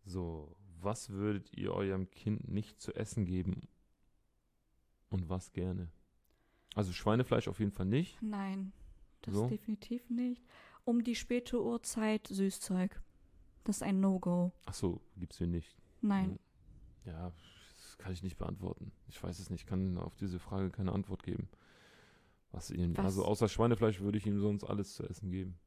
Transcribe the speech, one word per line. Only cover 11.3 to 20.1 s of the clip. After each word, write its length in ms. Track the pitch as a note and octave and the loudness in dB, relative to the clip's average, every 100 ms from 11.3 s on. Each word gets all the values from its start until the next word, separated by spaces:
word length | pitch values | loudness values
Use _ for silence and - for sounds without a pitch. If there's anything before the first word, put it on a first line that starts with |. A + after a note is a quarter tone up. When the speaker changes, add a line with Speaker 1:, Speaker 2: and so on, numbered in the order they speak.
| A#3+ A#3+ A#3+ | 0 2 0
Speaker 2:
Uhrzeit 640 | A3+ A#3 - - A3 G#3+ - | 2 0 -2 0 2 2 0
Süßzeug. 760 | G3 G3 - - F#3 F#3 - - - - - - - | 2 2 2 0 2 2 0 -10 -14 -20 -20 -20 -8
Das 140 | - G3+ | -2 0
ist 60 | |
ein 180 | - F#3+ | 2 4
No-Go. 500 | G3 F#3 F3+ F3 F3+ - - | 6 4 4 4 2 0 -10
Speaker 1:
Ach 80 | |
so, 260 | - F#2+ - - G2 | 0 0 0 -8 -10
gibt's 220 | - - | -10 -2
hier 100 | E2+ | 0
nicht. 300 | E2+ - - - - | 0 -2 -16 -20 -2
Speaker 2:
Nein. 300 | G#3 G3 F#3+ | 2 2 0
Speaker 1:
Hm. 80 | G3 _ _ - - - - - | -4 _ _ -20 -20 -20 -16 -12
Ja, 260 | D#2+ F2 E2 - - - - | -8 -8 -10 -20 -20 -20 -20
das 200 | - - | -20 -14
kann 140 | F#2+ | -8
ich 120 | F2+ | -4
nicht 140 | F#2 D#2+ | -4 -4
beantworten. 540 | F2 F#2+ F#2 F2 - - - | -6 -4 -6 -6 -10 -14 -18
Ich 140 | - | -10
weiß 160 | F2 - | -8 -8
es 100 | - | -6
nicht. 120 | F2 | -8
Ich 60 | - | -2
kann 300 | F#2 F#2+ F2+ | 0 0 0
auf 180 | E2+ | -4